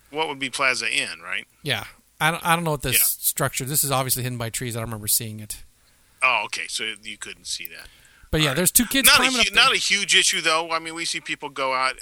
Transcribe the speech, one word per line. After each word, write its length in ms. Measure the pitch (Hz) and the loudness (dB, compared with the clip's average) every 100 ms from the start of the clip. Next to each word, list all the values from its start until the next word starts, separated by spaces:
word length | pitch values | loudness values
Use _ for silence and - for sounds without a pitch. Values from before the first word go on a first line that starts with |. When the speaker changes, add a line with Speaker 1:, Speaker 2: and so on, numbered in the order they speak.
| _ | _
Speaker 1:
what 160 | 147 160 | -6 -4
would 100 | 139 | -4
be 100 | 135 | -6
Plaza 400 | 147 135 117 113 | 0 0 2 -2
Inn, 280 | 139 113 82 | -2 -2 -6
right? 220 | 87 98 - _ | -8 -8 -8 _
Speaker 2:
Yeah. 200 | 151 110 101 - _ - | -4 -4 -6 -16 _ 0
I 100 | 156 | 0
don't, 140 | 165 175 | 2 2
I 100 | 170 | 2
don't 80 | 165 | 0
know 60 | |
what 100 | 147 | -2
this 140 | 135 120 | 2 2
Speaker 1:
Yeah. 80 | |
Speaker 2:
structure, 640 | - - - - 139 - 131 | 2 0 -2 0 -2 -2 -2
this 180 | 151 | -2
is 80 | 139 | 0
obviously 320 | 135 131 123 | 0 0 -2
hidden 140 | 123 123 | -2 -4
by 120 | 113 | -6
trees. 260 | - 127 117 | -6 -6 -6
I 40 | |
don't 100 | 113 | -6
remember 180 | 107 104 | -6 -2
seeing 320 | - 113 107 | -2 -2 -10
it. 240 | 107 - - _ _ _ _ - | -12 -14 -16 _ _ _ _ -2
Speaker 1:
Oh, 220 | 131 117 107 | 0 0 -2
okay. 200 | - 80 | -6 -6
So 160 | - 110 104 | -6 -6 -8
you 160 | 107 101 | -14 -14
couldn't 300 | 104 95 - | -14 -14 -10
see 200 | - 107 | -10 -10
that. 200 | - - - - _ - | -14 -20 -20 -20 _ -4
Speaker 2:
But 100 | 160 | 0
yeah, 60 | 151 | 2
Speaker 1:
All 20 | |
right. 60 | 135 | 2
Speaker 2:
there's 140 | 180 | 2
two 140 | - 233 | 2 2
kids 220 | 269 269 | 4 6
Speaker 1:
Not 80 | 285 | 6
a 20 | |
Speaker 2:
climbing 160 | 262 247 | 6 2
Speaker 1:
hu-, 60 | |
Speaker 2:
up 60 | 202 | 2
there. 80 | 214 | 4
Speaker 1:
not 180 | 262 | 4
a 40 | 196 | 4
huge 380 | - 196 180 185 | 2 0 4 4
issue, 260 | 170 185 | 4 2
though. 300 | 160 160 165 | 2 0 0
I 80 | 160 | -4
mean, 140 | 165 | -4
we 120 | 165 165 | -6 -6
see 140 | 165 | -6
people 300 | - 156 147 | -8 -8 -8
go 240 | 139 135 | -4 -2
out, 220 | 131 131 120 | 0 -2 0